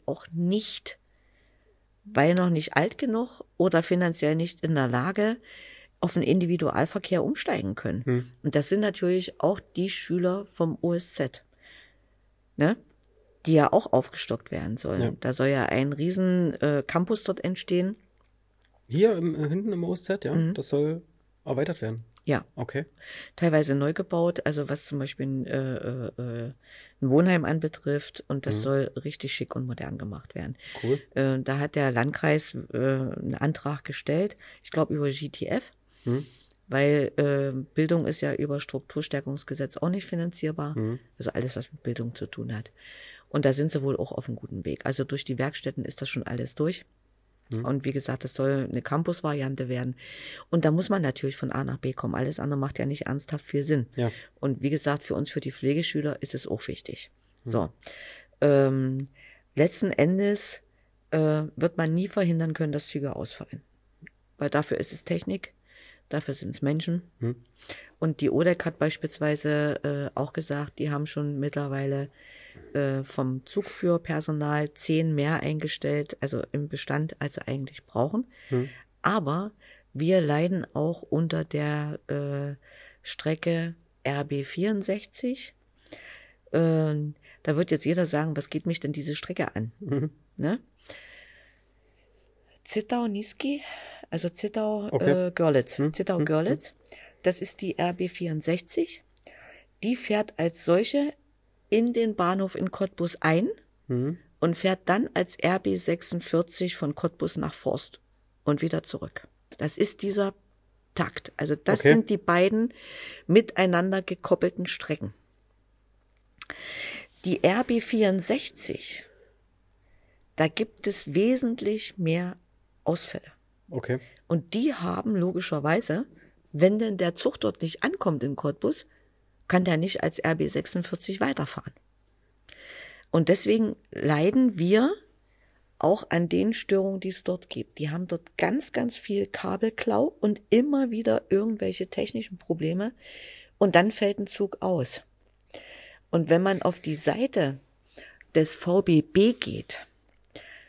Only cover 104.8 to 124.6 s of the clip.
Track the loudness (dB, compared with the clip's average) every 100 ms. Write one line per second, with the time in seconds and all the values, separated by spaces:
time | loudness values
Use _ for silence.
104.8 | 2 2 2 0 -2 0 2 2 2 0
105.8 | 0 -2 -2 -6 0 0 0 -2 -2 -2
106.8 | -4 -2 -4 -2 -4 -2 -4 -4 -2 -2
107.8 | -4 -12 _ _ _ _ 0 0 0 -2
108.8 | -4 -10 -10 -14 -18 _ _ -4 -4 0
109.8 | -2 0 -2 0 0 -2 _ _ _ _
110.8 | _ -2 -2 -2 -12 -6 -2 0 2 4
111.8 | 8 6 6 -2 2 4 4 4 0 -4
112.8 | -18 -16 -16 -14 6 6 6 2 4 4
113.8 | 2 0 -2 -8 2 2 2 0 -6 -6
114.8 | -4 -4 -6 -10 _ _ _ _ _ _
115.8 | _ _ _ _ _ _ -16 -14 -12 -10
116.8 | -10 -12 -16 -8 -2 2 4 4 2 0
117.8 | 2 4 4 4 0 -2 -2 -8 -8 -8
118.8 | -8 -12 -16 _ -20 _ _ _ _ _
119.8 | _ _ _ _ _ 0 0 2 -6 -4
120.8 | -4 -4 0 2 4 4 0 0 -2 -2
121.8 | -6 -2 0 0 -2 -8 _ _ _ _
122.8 | -2 -2 -2 -8 -12 _ _ _ -10 -8
123.8 | -2 -4 -4 -20 -2 -2 0 0